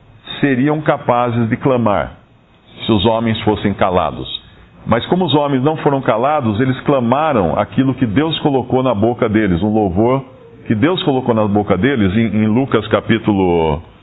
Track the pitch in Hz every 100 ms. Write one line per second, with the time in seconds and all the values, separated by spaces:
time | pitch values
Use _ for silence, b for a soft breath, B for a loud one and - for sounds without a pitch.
0 | - - - - 143 123 143 151 147 143
1 | - 120 123 117 113 120 143 123 110 92
2 | 64 - _ _ _ _ _ - - 107
3 | 110 113 117 107 110 104 104 95 101 90
4 | 78 64 64 - b b b - - 117
5 | - 180 175 147 143 135 143 156 151 139
6 | 127 110 135 151 113 101 131 127 - 139
7 | 117 131 160 127 82 76 110 - 135 127
8 | 117 101 160 151 151 135 - 131 131 104
9 | 113 120 117 107 104 85 107 110 101 87
10 | 117 135 - - - - - 110 147 185
11 | 143 131 127 110 107 104 98 92 123 135
12 | 95 107 113 107 107 113 139 113 104 107
13 | - 113 107 98 92 85 80 76 - -